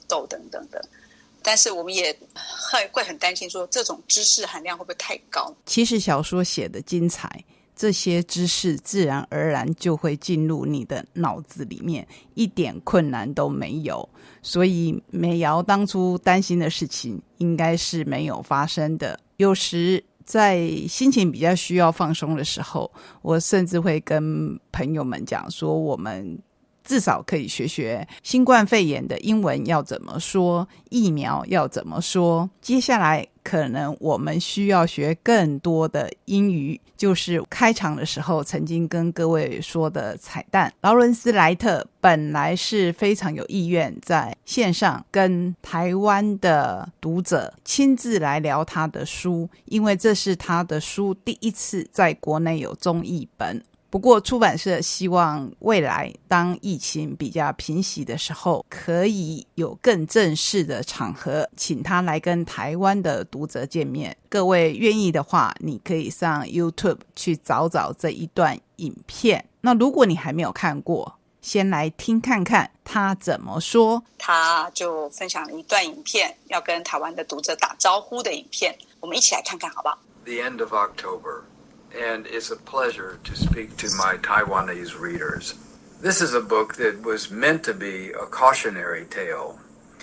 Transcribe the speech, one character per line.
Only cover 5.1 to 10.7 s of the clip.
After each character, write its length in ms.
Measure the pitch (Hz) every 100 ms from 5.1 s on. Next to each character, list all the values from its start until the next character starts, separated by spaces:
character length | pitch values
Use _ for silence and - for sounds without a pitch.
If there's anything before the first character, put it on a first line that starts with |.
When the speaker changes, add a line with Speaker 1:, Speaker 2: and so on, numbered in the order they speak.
| 202 _
Speaker 1:
高。 200 | 156 - -
Speaker 2:
其 220 | - - 233
实 120 | 226
小 240 | 185 143
说 220 | 156 180
写 240 | 180 - 104
得 140 | 95
精 260 | - 175 170
彩， 340 | - - - - _ _
这 160 | - 214
些 320 | 190 - 170
知 240 | 170 170 175
识 300 | - 180 143
自 300 | - 196 156
然 200 | 139 -
而 180 | 147 156
然 260 | 139 120 160
就 200 | 180 156
会 180 | 165
进 320 | 147 - 170 156
入 200 | 156
你 180 | 135